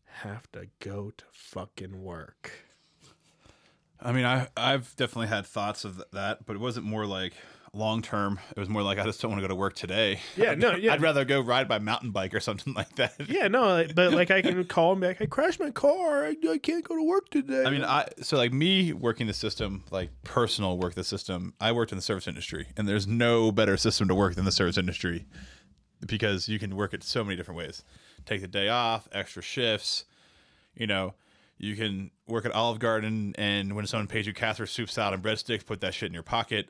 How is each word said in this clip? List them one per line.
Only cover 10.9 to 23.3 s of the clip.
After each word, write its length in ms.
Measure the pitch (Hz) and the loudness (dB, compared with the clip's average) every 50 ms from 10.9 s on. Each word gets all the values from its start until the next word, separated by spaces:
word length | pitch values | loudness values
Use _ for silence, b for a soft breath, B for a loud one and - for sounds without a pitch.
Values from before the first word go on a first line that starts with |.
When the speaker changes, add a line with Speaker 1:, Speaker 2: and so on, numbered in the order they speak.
| 151 | 4
Speaker 2:
I'd 80 | 147 | 4
rather 240 | 151 160 151 139 139 | 4 4 4 4 4
go 160 | 123 139 139 | 4 2 2
ride 260 | 131 117 120 127 135 - | 2 4 2 2 4 2
my 120 | 120 107 | 2 0
mountain 320 | 104 107 117 113 - 120 | 2 0 0 0 -2 -2
bike 240 | 98 101 95 95 104 | -2 -2 -2 -2 -2
or 40 | 107 | -2
something 340 | - - 104 95 - 139 131 | -2 -2 -4 -4 -6 -6 -4
<laughs> 20 | |
like 180 | - 98 - - - | -4 -6 -4 -2 0
that. 180 | 131 - - - 147 - | 0 0 0 -4 -6 -4
Speaker 1:
Yeah, 200 | 269 392 349 294 | 0 0 2 2
no, 140 | - - - 202 | 4 4 4 4
like, 260 | 185 170 165 151 156 | 4 4 2 2 4
but, 180 | 170 180 180 170 | 4 6 6 6
like, 160 | 160 180 170 | 6 6 6
I 140 | 190 190 185 | 6 4 4
can 200 | - 180 185 180 | 4 2 0 0
call 260 | 175 - - 165 170 | 0 2 4 6 6
'em 80 | 190 190 | 6 4
back, 200 | 185 180 185 - | 2 0 0 0
"I 60 | 220 | -4
crashed 340 | 151 - - 294 370 339 - | -2 0 2 2 2 2 0
my 120 | 370 294 | -2 -4
car. 520 | - - - 285 302 370 359 320 294 277 294 | 0 2 4 4 4 4 2 2 2 2 0
I, 100 | 302 311 311 320 320 | 0 -2 0 0 0
I 120 | 330 294 | 0 0
can't 240 | - - 330 339 320 | 0 0 -2 -2 -2
go 120 | - 330 | -2 -2
to 60 | 320 | 0
work 280 | 320 311 359 392 392 - | 2 4 4 2 2 0
today." 320 | - 285 262 - - 262 262 | 0 0 0 2 2 2 2
Speaker 2:
I 60 | - | 4
mean, 120 | 143 139 135 | 2 2 2
I, 240 | - 131 147 - - - - | 2 2 2 2 0 -4 -10
so, 160 | 123 - - 143 | -4 0 2 4
like, 160 | 120 120 127 | 4 4 4
me 400 | 135 156 180 190 190 185 170 151 | 2 4 4 4 4 4 2 0
working 320 | 90 - 117 110 - 120 | 0 0 0 0 0 0
the 80 | 110 101 | -2 -2
system, 500 | - - 107 - - 110 101 98 95 - - | -2 -4 -4 -4 -2 -4 -4 -4 -6 -8 -6
like, 220 | - 95 90 85 - - - | -4 -4 -4 -6 -8 -12 -16
personal 540 | - - 131 120 110 - - 104 92 90 90 | -2 2 2 2 4 2 0 0 0 0 0
work 160 | 90 87 85 | 0 -2 -2
the 100 | 90 87 | -4 -4
system, 520 | - - 95 - - 95 87 92 92 - - | -4 -6 -6 -6 -6 -6 -6 -6 -8 -6 -2
I 120 | - 110 | 0 0
worked 200 | 117 120 113 110 | 2 2 0 0
in 60 | - 95 | -2 -4
the 60 | 90 | -4
service 240 | - 107 95 - - | -2 -2 -2 -4 -6
industry, 400 | 85 - 92 - - 78 67 - - - | -8 -8 -8 -8 -8 -8 -10 -8 -6 -4
and 100 | 107 101 | 0 0
there's 200 | 101 107 98 101 | 2 2 2 2
no 440 | 110 117 120 120 | 2 4 4 6